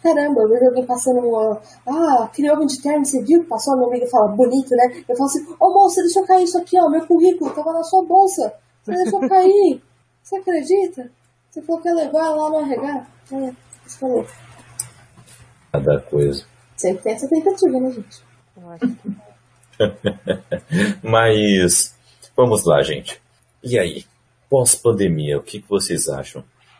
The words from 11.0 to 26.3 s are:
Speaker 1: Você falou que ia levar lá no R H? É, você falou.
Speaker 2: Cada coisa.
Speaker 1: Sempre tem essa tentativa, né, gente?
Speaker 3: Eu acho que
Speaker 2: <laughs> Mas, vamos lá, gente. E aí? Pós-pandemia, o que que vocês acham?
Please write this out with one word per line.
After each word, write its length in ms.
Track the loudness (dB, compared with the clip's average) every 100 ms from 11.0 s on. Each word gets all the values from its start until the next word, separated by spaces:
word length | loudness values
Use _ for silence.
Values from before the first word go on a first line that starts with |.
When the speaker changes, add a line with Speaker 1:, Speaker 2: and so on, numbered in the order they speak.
| -18 _ _ _ _
Speaker 1:
Você 100 | -16
falou 200 | -6 -4
que 80 | -2
ia 60 | -2
levar 340 | -2 -2 -2
lá 200 | -2 -2
no 100 | -4
R 140 | -4 -6
H? 320 | -6 -10 -12 _ _
É, 200 | -10 -10 -12 _ -20 -20
você 140 | -8
falou. 260 | -4 -4 -6 -18 -20 -20 -20 -16 -16 _ _ -20 _ -20 -20 _ _
Speaker 2:
Cada 260 | -4 -2 -2
coisa. 440 | -2 -2 -2 -4 -14 _ _ -6
Speaker 1:
Sempre 260 | -6 -4
tem 100 | -6
essa 140 | -6 -2
tentativa, 520 | -2 -2 0 0 0
né, 120 | -4
gente? 320 | -8 -16 -20 _ _ _ -20
Speaker 3:
Eu 140 | -20
acho 180 | -6 -6
que 220 | -6 -14 -14 -18 _ _ _ _ _
Speaker 2:
<laughs> 1200 | -4 -2 -8 -8 -8 -8 _ -10 _ -4 -2 -4
Mas, 920 | -2 0 2 2 2 2 2 0 -4 _ _ _ -8 0
vamos 300 | 0 2 2
lá, 160 | 0
gente. 400 | 0 -6 -12 -20 _ _ _ _
E 140 | -4 -2
aí? 280 | -2 -6 -18 _ _ _ _
Pós-pandemia, 880 | 0 2 0 0 0 -2 -2 -4 -6
o 60 |
que 180 | -8 -18
que 80 | _
vocês 400 | -4 -2 -6 -6
acham? 340 | -8 -12